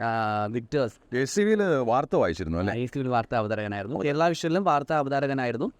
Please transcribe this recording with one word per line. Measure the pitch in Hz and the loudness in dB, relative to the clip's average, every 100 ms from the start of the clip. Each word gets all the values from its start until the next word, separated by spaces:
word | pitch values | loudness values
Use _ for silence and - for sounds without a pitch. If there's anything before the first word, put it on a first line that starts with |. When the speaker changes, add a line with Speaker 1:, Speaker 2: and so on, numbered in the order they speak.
Speaker 1:
ആ, | 117 113 107 107 104 | -4 -2 0 -2 -2
വിക്ടേഴ്സ്. | 120 117 143 117 - _ 123 | -4 -4 -2 -2 -4 _ -4
Speaker 2:
എ | |
സി | 135 208 | -2 2
വിയിൽ | 208 214 | 2 2
വാർത്ത | 196 143 117 123 151 170 | 2 2 2 2 2 2
വായിച്ചിരുന്നു | 98 80 82 82 | 2 0 -2 -2
അല്ലേ? | 101 | 0
Speaker 1:
എ | 113 123 | -2 -4
സി | 139 | -4
വിയിൽ | 127 | -2
വാർത്താ | 120 113 120 | -2 0 -2
അവതാരകനായിരുന്നു. | 107 107 104 101 101 160 | 0 -2 -4 -6 -6 -2
കേരള | 147 143 170 | 0 2 2
വിഷനിലും | 165 165 170 | 0 0 0
വാർത്താ | 190 147 143 156 | 2 2 2 0
അവതാരകനായിരുന്നു. | 135 139 139 135 123 113 202 | 0 0 0 0 -2 -2 -4